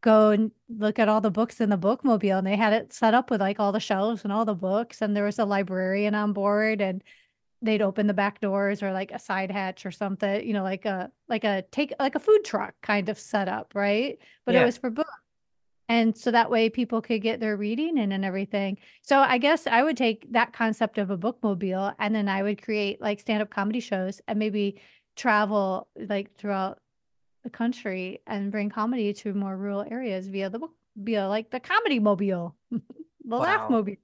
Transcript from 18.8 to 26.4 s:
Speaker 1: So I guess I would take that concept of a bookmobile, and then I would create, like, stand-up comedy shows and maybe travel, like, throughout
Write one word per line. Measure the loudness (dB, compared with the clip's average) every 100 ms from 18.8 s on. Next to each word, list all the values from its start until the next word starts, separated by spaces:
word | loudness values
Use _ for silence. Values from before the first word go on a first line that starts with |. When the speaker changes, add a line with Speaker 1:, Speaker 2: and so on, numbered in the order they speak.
| -10 _
Speaker 1:
So | 2 4
I | 6 4
guess | 4 2 2
I | 2
would | 2 2
take | 0 0 -2
that | 0 0
concept | 0 -2 0 -2 -2
of | -4
a | -2
bookmobile, | -4 -2 -2 -2 -2 -2 -4 -4
and | -2
then | 0 0
I | 0
would | -2 -4
create, | -4 -2 -2 -4
like, | -4 -4
stand-up | -2 -2 -2
comedy | -2 -2 -4
shows | -4 -4 -4 -8 -6
and | -2
maybe | -2 0 -2 -4 -18 _ _ -6
travel, | 2 2 2 0 0 -4 -8 -14
like, | -6 -6 -6
throughout | _